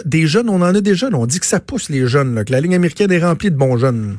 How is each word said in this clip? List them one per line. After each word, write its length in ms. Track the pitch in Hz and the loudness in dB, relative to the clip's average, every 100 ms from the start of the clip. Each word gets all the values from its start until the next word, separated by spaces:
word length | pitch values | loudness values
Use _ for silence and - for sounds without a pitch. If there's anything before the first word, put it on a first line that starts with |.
| 151 | 0
Des 220 | 160 160 | 0 2
jeunes, 220 | 190 233 | 2 2
on 60 | 190 | 2
en 140 | 175 202 | 2 2
a 60 | |
déjà, 280 | 208 180 262 | 2 0 0
là. 60 | 151 | -2
On 100 | 117 | -2
dit 120 | 165 | -4
que 60 | - | -2
ça 140 | 202 | -2
pousse, 300 | - 254 - | -2 -8 -4
les 180 | 139 127 | -2 0
jeunes, 260 | 143 135 113 | 0 0 -2
là, 80 | |
que 80 | 104 | -2
la 80 | 131 | 0
Ligue 120 | 170 | 0
américaine 380 | 180 175 - 202 | 2 0 0 0
est 120 | 175 | 2
remplie 280 | 175 165 208 | 0 0 0
de 40 | 139 | 0
bons 220 | 135 123 | 0 2
jeunes. 400 | 131 117 104 | 0 0 -4